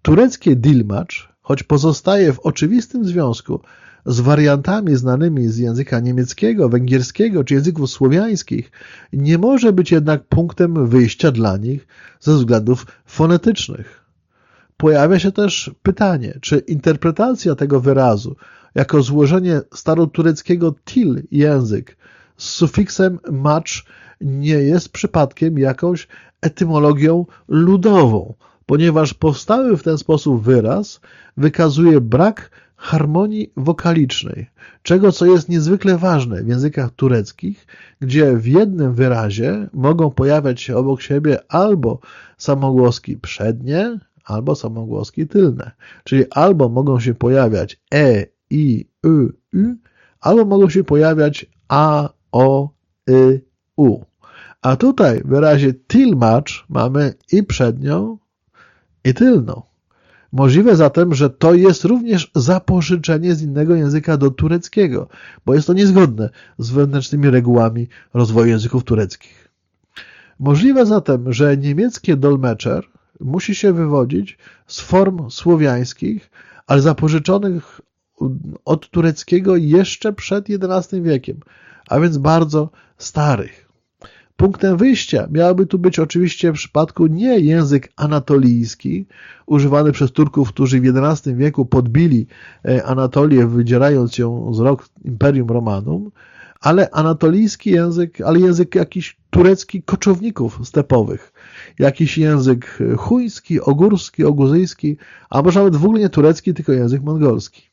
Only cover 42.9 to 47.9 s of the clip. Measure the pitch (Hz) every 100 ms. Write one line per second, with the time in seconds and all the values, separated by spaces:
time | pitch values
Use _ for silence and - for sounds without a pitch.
42.9 | 120 - - - - 107 117 123 156 226
43.9 | 226 _ _ - 107 131 147 113 113 113
44.9 | 104 104 - 151 202 180 123 - _ -
45.9 | - - 135 123 139 175 175 123 120 143
46.9 | 127 117 117 120 135 120 101 - - _